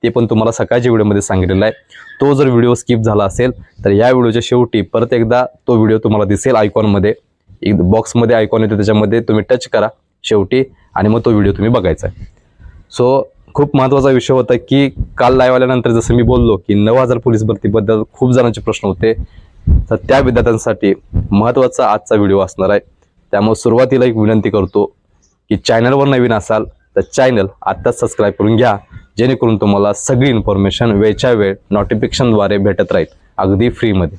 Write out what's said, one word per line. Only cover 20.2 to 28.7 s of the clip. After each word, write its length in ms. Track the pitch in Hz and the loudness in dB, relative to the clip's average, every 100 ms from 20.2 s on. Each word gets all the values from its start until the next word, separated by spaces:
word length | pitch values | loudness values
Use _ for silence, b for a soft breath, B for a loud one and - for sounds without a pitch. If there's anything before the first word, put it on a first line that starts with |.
| 131 120 117 110 - 107 101 95 _ - - | 2 0 0 -2 -2 -2 -2 -2 _ -6 0
महत्त्वाचा 600 | 101 113 123 127 - 107 | 0 2 0 0 0 0
आजचा 240 | 104 - 110 | -2 0 0
व्हिडिओ 240 | 101 98 | 2 0
असणार 300 | 95 - 95 | -2 -2 0
आहे. 100 | 101 - _ _ _ _ | 0 -2 _ _ _ _
त्यामुळे 240 | 101 107 110 | -2 0 0
सुरुवातीला 500 | 120 117 127 135 127 | 0 2 2 2 0
एक 120 | 113 | 0
विनंती 320 | 107 110 101 | 0 0 0
करतो 360 | 104 92 104 - _ _ _ _ _ _ | -2 -2 -2 -2 _ _ _ _ _ _
की 80 | 107 | -6
चॅनलवर 500 | - 117 120 135 139 | 0 0 2 2 2
नवीन 260 | 131 120 | 2 0
असाल 300 | 110 - 110 107 - _ - | -2 -2 -4 -4 -12 _ -4
तर 60 | |
चॅनल 460 | 95 - 131 120 95 - - | -4 0 2 2 -2 -6 -8
आत्ताच 340 | 92 123 120 | -4 -4 -2
सबस्क्राईब 340 | 117 - 104 98 | -6 -2 -2 0
करून 160 | 107 110 | 0 2
घ्या, 220 | 120 | 2